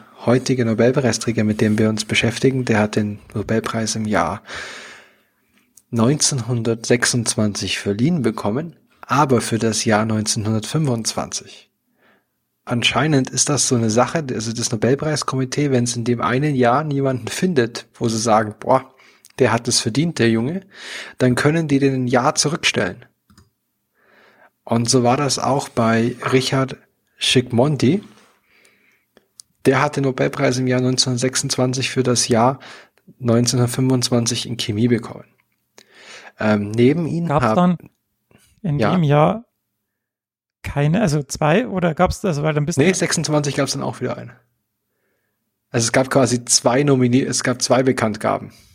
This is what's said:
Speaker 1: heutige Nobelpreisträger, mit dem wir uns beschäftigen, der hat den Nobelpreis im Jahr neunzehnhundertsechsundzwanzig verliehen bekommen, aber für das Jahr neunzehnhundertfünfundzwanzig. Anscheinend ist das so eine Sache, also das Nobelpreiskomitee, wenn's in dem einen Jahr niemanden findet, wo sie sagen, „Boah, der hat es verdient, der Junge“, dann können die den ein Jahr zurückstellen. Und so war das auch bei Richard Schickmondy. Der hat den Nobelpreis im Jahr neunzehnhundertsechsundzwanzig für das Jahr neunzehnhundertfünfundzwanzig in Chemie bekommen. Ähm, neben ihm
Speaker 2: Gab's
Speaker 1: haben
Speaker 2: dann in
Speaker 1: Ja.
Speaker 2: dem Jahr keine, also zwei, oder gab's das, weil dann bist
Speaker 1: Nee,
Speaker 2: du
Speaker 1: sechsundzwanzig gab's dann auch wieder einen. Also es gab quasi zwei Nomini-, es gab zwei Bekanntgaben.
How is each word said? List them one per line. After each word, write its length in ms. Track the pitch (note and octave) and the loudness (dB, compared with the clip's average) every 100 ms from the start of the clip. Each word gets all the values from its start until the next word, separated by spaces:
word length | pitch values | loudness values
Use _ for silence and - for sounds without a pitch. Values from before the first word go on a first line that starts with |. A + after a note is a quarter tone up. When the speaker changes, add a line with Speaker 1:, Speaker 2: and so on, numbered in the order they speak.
| - - | -16 -6
Speaker 1:
heutige 400 | - B2+ - B2+ | 0 0 2 -2
Nobelpreisträger, 800 | A2+ G#2+ A#2 B2+ A#2 G#2 - A2 | 0 2 2 4 0 0 -2 -2
mit 180 | G#2+ G#2+ | 0 2
dem 180 | A2 G#2+ | 2 2
wir 100 | A2 | 2
uns 160 | G#2+ | 0
beschäftigen, 600 | - A#2 A#2 - C3+ C3 | -2 0 0 2 0 0
der 140 | A#2+ G#2 | 0 0
hat 160 | G#2+ | 0
den 240 | A2 G#2 G2+ - | 0 -2 -6 -10
Nobelpreis 600 | A2 G2 A2+ A2+ A2+ G#2+ A2 | -8 -4 -2 -2 -6 -4 -4
im 80 | |
Jahr 380 | G#2+ F#2 E2 G2+ - - - - - - - _ _ _ _ _ _ _ - | -2 0 0 -4 -10 -14 -14 -16 -18 -20 -20 _ _ _ _ _ _ _ -8
neunzehnhundertsechsundzwanzig 1900 | A#2 A2+ D3 - C#3 A2+ A#2+ A#2 A2+ - A#2+ - B2 G#2+ - G#2+ G2 F#2+ - | 0 2 2 0 -2 -4 -4 -2 -2 0 0 2 -2 -2 0 0 -2 -6 -6
verliehen 420 | G2+ G2+ C#3 F3+ | -4 0 0 2
bekommen, 540 | A2+ G#2+ G#2 A#2+ E3 - _ _ | 0 -2 -4 -4 -6 -14 _ _
aber 400 | - C3 D3 A#2 | -2 0 2 2
für 180 | - A2+ | 0 -2
das 260 | A2+ G#2 | 0 0
Jahr 200 | A#2 G#2 | 2 2
neunzehnhundertfünfundzwanzig. 1700 | A2 G#2+ G#2+ A#2 G#2 A2 G#2+ D#3 D3 A#2 G#2+ - - - - - _ _ _ _ _ _ _ _ _ _ - | 2 -2 -2 -2 -2 -2 -2 -2 -2 -2 -4 -6 -8 -10 -12 -20 _ _ _ _ _ _ _ _ _ _ -6
Anscheinend 600 | A#2+ A2 - D3+ C#3 B2+ | -2 0 0 2 2 0
ist 220 | C3 - | -2 -2
das 180 | C#3 - | 0 0
so 60 | |
eine 160 | B2 A2+ | 0 2
Sache, 340 | A2+ B2+ E3+ C#3+ | 2 0 0 -4
also 200 | G#2+ A2+ | -6 -6
das 200 | A#2 A2+ | -6 -4
Nobelpreiskomitee, 1000 | A2 A2+ C#3 D#3 D3+ - C3 B2+ C#3+ D3 | -2 0 0 -2 -4 -4 -4 -4 -2 0
wenn's 260 | B2+ A#2+ B2 | 0 0 -2
in 80 | |
dem 180 | A#2 A#2 | -2 -2
einen 320 | A2+ B2+ D3+ | 0 0 0
Jahr 280 | C3 A#2+ C3 | 2 2 2
niemanden 460 | D#3 C#3 C3+ B2+ G#2+ | 0 -2 -2 -2 -6
findet, 600 | - F#3 D3 A#2 - - | -4 0 2 0 -2 -16
wo 140 | - A#2+ | -4 -2
sie 100 | A2 | -2
sagen, 360 | A2+ G#2+ G#2+ G#2 | 2 2 2 -4
„Boah, 360 | - C3 - _ _ _ - - | 0 0 0 _ _ _ -10 0
der 140 | A#2+ | 2
hat 160 | A2+ - | 2 0
es 120 | - | -2
verdient, 380 | A#2 A2 E3+ D#3 | 0 -2 -2 0
der 120 | A#2 | 2
Junge“, 320 | A2+ B2+ F#3+ - - - - - - | 2 -2 -6 -12 -20 -16 -14 -12 0
dann 160 | B2+ | 2
können 340 | B2 D3 E3 D#3 | 2 2 0 0
die 100 | C#3 | 2
den 160 | C#3 | 2
ein 120 | C3 B2 | 0 0
Jahr 300 | B2 C#3 - | 0 0 0
zurückstellen. 680 | D3 E3 - - F#2 - - _ _ _ _ _ _ _ _ _ _ _ _ _ _ _ | -2 -2 -2 -2 -4 -6 -18 _ _ _ _ _ _ _ _ _ _ _ _ _ _ _
Und 240 | - A#2 A2+ | -4 -2 2
so 140 | B2+ | 2
war 160 | A#2+ C#3 | 4 2
das 200 | C#3+ - | 0 -2
auch 300 | - C3+ - | -2 -2 -4
bei 480 | - A2+ A2+ A#2+ - - | -2 0 2 0 -2 0
Richard 440 | C3 B2+ C3+ C3 - _ _ _ - | 0 2 -2 -2 -6 _ _ _ -6
Schickmondy. 840 | - C3+ B2+ A#2 D3 D3 A#2 G3 - - _ _ _ _ _ _ _ _ _ _ _ _ - _ B2+ | 0 2 2 2 2 2 2 0 -2 -20 _ _ _ _ _ _ _ _ _ _ _ _ -20 _ 2
Der 160 | C3 | 2
hat 140 | D3 D3 | 2 0
den 80 | |
Nobelpreis 520 | C#3 B2+ C#3 C#3+ C3+ B2+ | -2 0 -2 0 -2 0
im 100 | B2+ | 0
Jahr 140 | B2+ | 0
neunzehnhundertsechsundzwanzig 1120 | B2+ C3 C3+ B2 C3 - C#3+ - B2+ C3 B2 | 0 0 0 0 -2 -2 -4 0 0 0 -4
für 120 | C3 | 0
das 260 | B2 A#2+ - | 0 0 2
Jahr 320 | A2+ B2 C#3 - - - _ _ - | 4 4 2 -8 -20 -20 _ _ -8
neunzehnhundertfünfundzwanzig 1300 | A#2 A#2 A#2+ B2+ A#2+ B2+ C3 B2+ - A#2+ A#2 A#2+ - | 0 2 2 2 0 0 0 2 0 0 0 -4 -6
in 100 | A#2 | -8
Chemie 320 | - G#2 A#2+ | -4 0 2
bekommen. 360 | A#2 - - - _ _ _ _ _ - - - - - - | 0 -2 -14 -18 _ _ _ _ _ -20 -20 -20 -20 -18 -6
Ähm, 320 | G#2+ G#2 G#2 | 0 0 0
neben 360 | A2+ B2 D#3+ D#3 | 2 4 4 -2
ihm 200 | E3 E3+ | -4 0
Speaker 2:
Gab's 180 | D3 | 0
Speaker 1:
haben 320 | A#2 A2 F3+ E3+ | 2 4 2 2
Speaker 2:
dann 140 | - _ _ _ _ _ _ _ | -6 _ _ _ _ _ _ _
in 160 | E3 C#3+ | -4 0
Speaker 1:
Ja. 140 | G#2+ | 2
Speaker 2:
dem 100 | F#3 | 2
Jahr 420 | D3 D3 E3 G#3+ A#3+ _ _ _ _ _ _ _ _ _ _ _ | 4 4 4 0 -8 _ _ _ _ _ _ _ _ _ _ _
keine, 400 | - C#3+ D3 F#3 | -8 -2 0 2
also 200 | F#3+ D3 | 2 0
zwei, 460 | C#3 - D3+ F3+ B3 | -4 -2 2 2 0
oder 260 | F#3 E3+ | -2 -2
gab's 280 | D3+ F3+ - | 0 0 0
das, 200 | G3+ D3 | -4 -2
weil 120 | D#3 | 0
dann 100 | D3 | 0
bist 140 | D3 D3+ | 0 2
Speaker 1:
Nee, 100 | E3 | 2
Speaker 2:
du 60 | |
Speaker 1:
sechsundzwanzig 600 | F#3 E3 - D#3 D3+ C#3+ | 2 -2 -2 0 0 0
gab's 180 | C#3 C3+ | -2 -4
dann 100 | C#3 | -4
auch 180 | B2+ A#2+ | -6 -6
wieder 160 | B2 A#2+ | -8 -8
einen. 160 | A#2+ - _ _ _ _ _ _ _ _ _ _ _ _ _ | -12 -20 _ _ _ _ _ _ _ _ _ _ _ _ _
Also 140 | A#2+ | -2
es 80 | A2+ | 0
gab 160 | C3 C3 | 0 2
quasi 360 | C#3 A#2+ B2 A#2+ | 2 2 0 0
zwei 360 | - B2 B2+ | 2 2 2
Nomini-, 400 | D3 C3 B2 B2+ | 4 4 4 2
es 200 | C#3+ B2 | 0 -2
gab 160 | C#3 B2 | -2 -2
zwei 220 | - C3+ | 2 2
Bekanntgaben. 680 | C3 - A2 G#2 G#2+ - - - _ | 2 2 0 -2 -2 -2 -6 -20 _